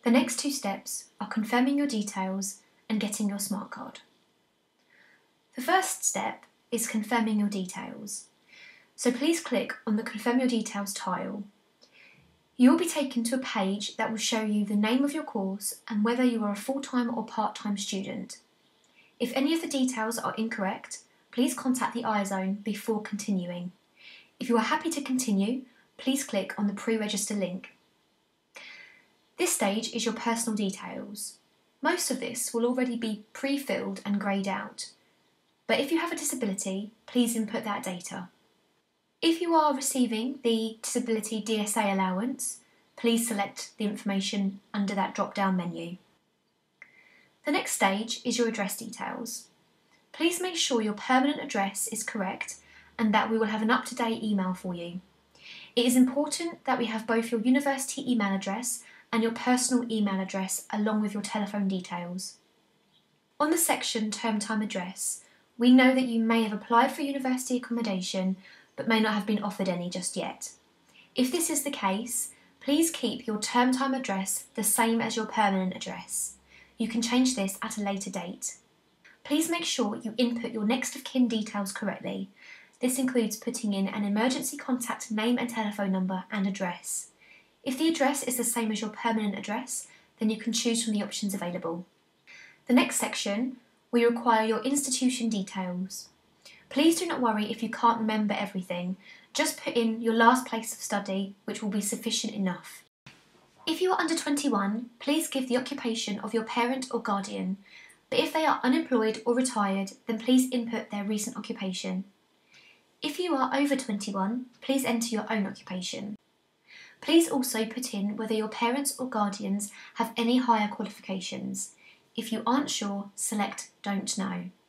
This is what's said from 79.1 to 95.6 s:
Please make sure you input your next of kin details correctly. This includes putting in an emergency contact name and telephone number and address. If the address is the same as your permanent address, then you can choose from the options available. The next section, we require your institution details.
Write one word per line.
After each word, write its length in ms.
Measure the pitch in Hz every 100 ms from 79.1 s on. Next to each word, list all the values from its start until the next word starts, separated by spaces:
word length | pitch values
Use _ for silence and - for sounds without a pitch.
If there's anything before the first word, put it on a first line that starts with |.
| _
Please 260 | - 294 320
make 140 | 330
sure 320 | 330 - 208 226
you 180 | 220 226
input 340 | 240 233 -
your 120 | 226
next 300 | 208 254 -
of 80 | 277
kin 240 | - 262 240
details 460 | 220 208 202 196
correctly. 560 | - 202 - - 190 196 _ - - - _
This 160 | 254 254
includes 400 | 254 247 214 -
putting 380 | - - 208
in 140 | 196 196
an 160 | 214
emergency 520 | 202 208 247 262 - 285
contact 540 | - 247 - 226 -
name 260 | 214 226 240
and 140 | 233
telephone 400 | 233 208 208 196
number 340 | 190 185 185 -
and 160 | 214 196
address. 600 | 190 185 - - - - _ - - _ _
If 160 | 269 254
the 100 | 330
address 340 | - 277 294
is 160 | - 247
the 60 |
same 280 | 233 240 220
as 80 | 214
your 80 | 214
permanent 500 | - 220 220 214 196
address, 480 | 196 220 262 - - - _ _
then 120 | 220
you 80 | 220
can 160 | -
choose 280 | 220 240 226
from 120 | 226
the 80 | 208
options 320 | - - 202
available. 500 | 190 175 175 170 170 - _ _ _ - - - - -
The 60 |
next 240 | 247 254 -
section, 600 | 208 - 202 202 262 - _ _ _
we 160 | 240 233
require 400 | 233 247 220 220
your 160 | 220
institution 640 | 269 285 - - 254 - 226
details. 800 | 202 190 196